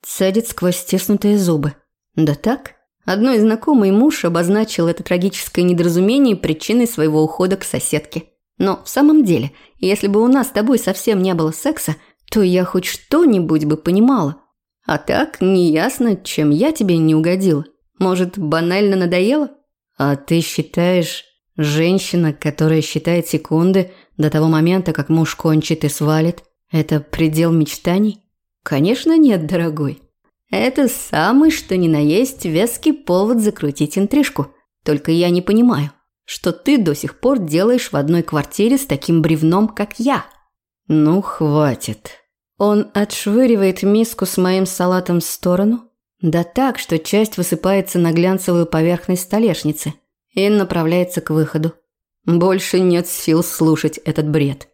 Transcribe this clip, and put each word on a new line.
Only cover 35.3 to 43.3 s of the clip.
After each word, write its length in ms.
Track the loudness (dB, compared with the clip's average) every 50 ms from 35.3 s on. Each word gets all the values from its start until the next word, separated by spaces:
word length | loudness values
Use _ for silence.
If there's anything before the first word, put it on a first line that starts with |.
не 120 | 0 0
понимаю, 480 | 0 2 2 4 4 4 2 0 -4 -6 -8 _ _ _ _ _ _
что 280 | -16 -16 -4 -4 -4
ты 260 | -4 -2 0 0 2 2
до 160 | 2 0 -2
сих 240 | -2 -6 -12 -12 _
пор 180 | 0 0 0 0
делаешь 520 | -2 -2 0 0 2 2 2 0 -2 -2
в 40 | -4
одной 260 | -4 0 0 0 0
квартире 560 | 0 -2 -4 -4 -4 -4 -2 -2 0 2 2 0
с 80 | -2
таким 360 | -4 -6 -6 -2 0 0 2
бревном, 460 | 2 2 0 2 2 2 2 2 0 -2
как 300 | -2 -6 -8 -8 -6 -4
я? 260 | -2 -2 -2 -2 -4 -10 _ _ _ _ _ _ _ _ _ _ _
Ну, 360 | _ 2 2 4 4 2 0
хватит. 880 | -2 -4 -6 -4 -2 0 2 2 2 0 0 -4 -8 -10 -10 -12 _ -20 -20 -20 _ _ _ _ _ _ _ _
Он 320 | 0 2 2 2 0 -2 _
отшвыривает 880 | -4 -4 -2 -4 -6 -4 0